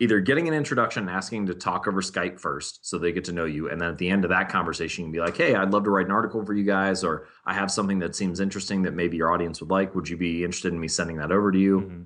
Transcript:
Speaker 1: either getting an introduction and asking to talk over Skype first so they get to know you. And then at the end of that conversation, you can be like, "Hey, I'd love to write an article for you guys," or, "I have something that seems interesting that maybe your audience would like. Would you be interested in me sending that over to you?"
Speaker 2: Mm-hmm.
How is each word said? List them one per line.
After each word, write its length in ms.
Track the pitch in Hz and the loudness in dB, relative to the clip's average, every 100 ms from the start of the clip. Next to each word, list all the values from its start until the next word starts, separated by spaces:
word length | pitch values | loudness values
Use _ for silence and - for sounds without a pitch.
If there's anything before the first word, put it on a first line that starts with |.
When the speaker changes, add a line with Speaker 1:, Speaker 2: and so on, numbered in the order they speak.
Speaker 1:
either 180 | 117 104 | 4 4
getting 280 | 92 143 170 | 4 2 2
an 60 | |
introduction 540 | 156 143 123 110 120 95 | 0 0 0 0 -2 -4
and 80 | 92 | -4
asking 300 | - 113 98 | -4 -4 -4
to 80 | |
talk 340 | 87 - 90 104 | -2 -2 -2 0
over 140 | 95 | -2
Skype 380 | 92 - 90 92 | -2 -2 -4 -4
first 460 | 82 73 - - - | -6 -6 -8 -12 -8
so 120 | 87 | -2
they 140 | 85 | 0
get 120 | 85 85 | -2 -4
to 60 | |
know 140 | 87 82 | -4 -2
you. 240 | 76 78 | -4 -4
And 100 | 82 | -4
then 100 | 85 | -4
at 80 | 78 | -2
the 120 | 90 | 2
end 160 | 98 90 | 2 4
of 40 | |
that 180 | 90 - | 2 2
conversation, 540 | 98 82 80 82 - | 0 -2 -2 -6 -6
you 40 | 80 | -6
can 60 | |
be 60 | 80 | -2
like, 180 | 85 87 | -2 2
"Hey, 180 | 165 107 | 2 4
I'd 160 | 95 | 4
love 140 | 104 101 | 2 4
to 40 | |
write 180 | 98 92 | 2 2
an 40 | |
article 320 | 104 110 113 | 2 0 -2
for 100 | 104 | -2
you 120 | 104 101 | 0 2
guys," 360 | 98 95 92 | 2 2 2
or, 240 | 90 78 - - - | 0 -2 -6 -10 -4
"I 80 | |
have 180 | 98 98 | -2 -2
something 280 | - 98 95 | 0 0 0
that 140 | 85 | -2
seems 280 | - 95 87 | -2 -4 0
interesting 400 | 98 98 - 98 | -2 -2 -4 0
that 120 | 90 | 0
maybe 220 | 80 87 82 | 0 -2 2
your 160 | 80 | 2
audience 300 | 87 85 80 | 2 0 -4
would 80 | 80 | 0
like. 260 | 95 95 95 | 2 2 -2
Would 140 | 78 | -4
you 80 | 85 | -2
be 260 | 87 82 | -2 0
interested 300 | 87 90 92 | -2 -2 -2
in 60 | 85 | -2
me 80 | 80 | -2
sending 260 | - 85 80 | -2 -2 -4
that 140 | 76 | 0
over 180 | 95 104 | 2 4
to 80 | 95 | 6
you?" 240 | 98 95 | 6 4
Speaker 2:
Mm-hmm. 200 | 95 87 | 2 -8